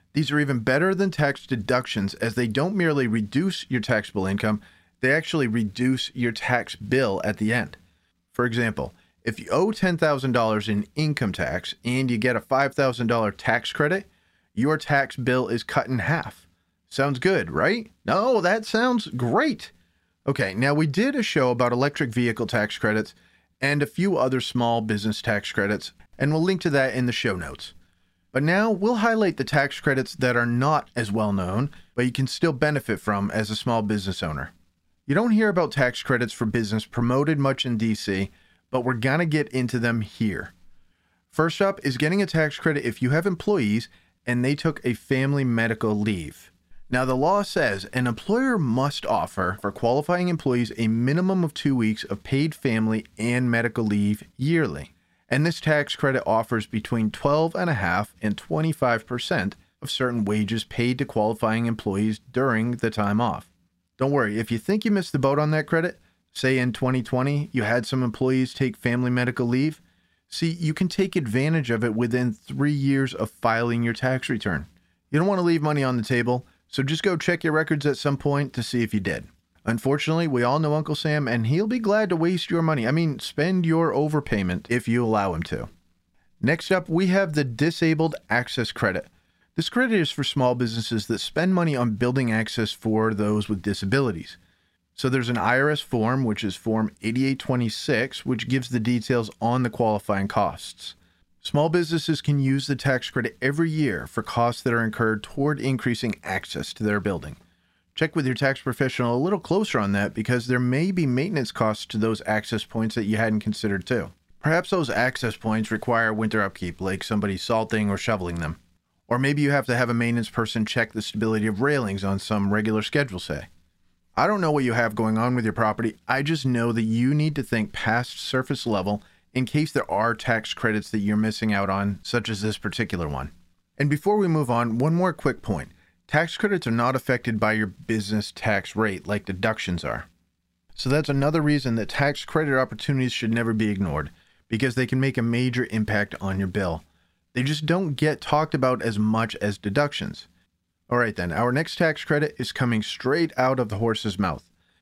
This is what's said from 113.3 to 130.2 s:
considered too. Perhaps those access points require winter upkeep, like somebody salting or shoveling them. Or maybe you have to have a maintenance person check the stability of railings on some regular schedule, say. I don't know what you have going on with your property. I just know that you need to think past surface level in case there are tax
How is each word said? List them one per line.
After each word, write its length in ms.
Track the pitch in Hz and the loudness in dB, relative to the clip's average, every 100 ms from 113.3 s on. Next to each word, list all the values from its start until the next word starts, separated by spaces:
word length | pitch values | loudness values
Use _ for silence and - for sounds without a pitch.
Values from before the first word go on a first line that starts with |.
| 107 | 0
considered 440 | 107 104 110 98 | -2 -2 -2 -2
too. 260 | - 123 87 - _ - | -2 -2 -4 -12 _ -6
Perhaps 320 | 147 160 - | 0 0 2
those 180 | 190 139 | 0 0
access 480 | 101 123 - 120 107 | 2 0 0 -4 -2
points 340 | 110 110 107 | -2 0 0
require 440 | 110 - 117 113 | -2 0 2 2
winter 260 | 107 110 110 | 2 0 0
upkeep, 400 | 98 - 90 82 | 0 -2 -8 -4
like 240 | 92 95 | -4 -4
somebody 320 | - 107 104 95 | -2 -2 0 -2
salting 540 | - 113 110 110 104 | 0 0 0 0 0
or 80 | 98 | -2
shoveling 380 | - 107 90 85 | -2 -2 -2 -4
them. 220 | 80 82 _ _ _ _ - | -6 -6 _ _ _ _ -4
Or 120 | 120 | 0
maybe 240 | 135 147 | 2 2
you 80 | 143 | 2
have 160 | 143 131 | 2 2
to 100 | 120 | 0
have 140 | 120 | 2
a 40 | |
maintenance 360 | 117 117 120 110 | 2 0 0 -2
person 340 | - 110 117 | -2 -2 -2
check 280 | 107 - 113 | -2 0 -2
the 100 | 110 | -4
stability 440 | - 107 113 110 107 | -6 -2 0 2 0
of 140 | 98 | 0
railings 420 | 135 143 110 98 | 0 0 0 -2
on 180 | 98 98 | -2 -2
some 340 | - 107 101 | -2 0 2
regular 260 | 104 107 107 | 0 2 0
schedule, 380 | 104 147 139 92 | 0 0 -2 -4
say. 300 | - 73 - - _ _ _ _ _ - | -8 -8 -10 -20 _ _ _ _ _ 0
I 100 | 151 | 2
don't 140 | 208 | 2
know 120 | 170 | 2
what 120 | 151 | 2
you 80 | 127 | 2
have 220 | 117 113 | 2 2
going 240 | 107 110 110 | 0 0 2
on 160 | 120 | 2
with 100 | 123 | 0
your 80 | 110 | 0
property. 440 | 104 110 107 117 - - | 0 0 0 -2 -4 -2
I 140 | 131 | -2
just 240 | 143 160 135 | 0 0 0
know 260 | 123 117 | 0 0
that 100 | 117 | 0
you 300 | 110 113 123 | 0 2 2
need 220 | 147 156 | 2 0
to 80 | 143 | -2
think 300 | 120 113 104 | -2 -2 -2
past 460 | - - 117 123 - | -4 -2 0 -2 -8
surface 480 | - 131 131 135 - | -4 -2 -2 -4 -2
level 360 | 104 92 104 - _ _ | -2 0 -4 -6 _ _
in 100 | 127 | -4
case 280 | 131 156 156 | 0 0 0
there 180 | 139 - | -2 -2
are 240 | 95 113 | 0 0
tax 400 | 113 | 0